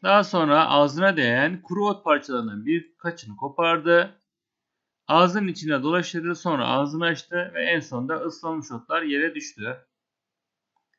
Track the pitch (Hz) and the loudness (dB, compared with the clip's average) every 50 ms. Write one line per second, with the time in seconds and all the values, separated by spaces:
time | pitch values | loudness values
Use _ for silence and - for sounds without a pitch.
0 | - 190 196 208 202 202 - 185 160 151 143 151 160 - 139 147 147 147 135 156 | 4 6 6 6 4 4 2 0 2 4 4 4 4 4 4 4 4 4 2 2
1 | 185 196 190 160 135 120 117 123 139 156 180 180 - - 175 202 202 208 202 196 | 2 2 2 2 2 2 4 4 2 2 0 -4 -8 -6 -4 -2 0 -2 -2 -2
2 | - 165 151 143 - - 135 123 117 110 101 104 107 135 160 170 165 _ _ _ | 2 2 2 2 2 -4 -6 -4 -4 -4 -8 -8 -4 -2 -2 -2 -2 _ _ _
3 | - 170 170 - - 110 104 101 - 143 - - 170 165 165 165 147 165 170 170 | -10 -10 -10 -10 -14 -18 -14 -10 -10 -10 -4 0 0 2 2 0 2 4 4 4
4 | 180 196 - _ _ _ _ _ _ _ _ _ _ _ _ _ _ _ _ _ | 4 2 -6 _ _ _ _ _ _ _ _ _ _ _ _ _ _ _ _ _
5 | _ _ 147 160 180 185 175 214 202 185 160 - 160 151 151 135 127 151 165 180 | _ _ 4 4 4 4 2 0 -2 -4 -6 -6 -4 -2 -2 -2 0 0 -2 -2
6 | 170 - - 170 160 170 175 165 - 180 165 139 120 123 123 131 143 - 151 156 | -2 -4 -6 -8 -6 -6 -8 -6 -4 -4 -2 -2 0 0 0 0 0 -2 -2 -2
7 | 170 170 165 135 - _ 175 175 180 180 175 170 165 - 170 160 151 - 139 120 | -2 -2 -2 -4 -8 _ -6 -6 -6 -6 -6 -6 -2 -2 -2 -2 -2 -6 -8 -8
8 | 123 131 160 156 131 165 156 - - 165 160 156 143 - 123 117 - _ 156 165 | -6 -4 -6 -6 -6 -8 -10 -8 -8 -8 -8 -8 -8 -10 -12 -14 -10 _ -4 -4
9 | 170 151 143 143 151 165 160 151 143 - - - 104 113 127 127 _ _ _ _ | -2 -2 -2 -2 -2 -2 -4 -6 -12 -14 -14 -10 -10 -10 -10 -10 _ _ _ _
10 | _ _ _ _ _ _ _ _ _ _ _ _ _ _ _ _ _ _ _ | _ _ _ _ _ _ _ _ _ _ _ _ _ _ _ _ _ _ _